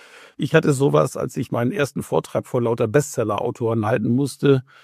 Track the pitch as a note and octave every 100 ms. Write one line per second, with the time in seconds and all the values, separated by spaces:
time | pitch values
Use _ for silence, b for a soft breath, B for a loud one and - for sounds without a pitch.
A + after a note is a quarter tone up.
0 | B B B - - D#3+ D#3 C3 C#3+ D3+
1 | D3 - C3 - A#2 A#2+ B2 E3+ C#3 -
2 | - D#3 - - - B2+ A#2 A#2+ A2+ D3
3 | C#3+ - A2 G2+ A#2+ - A2+ A2+ G#2 B2
4 | A2+ B2 C#3+ - D3 C3+ b b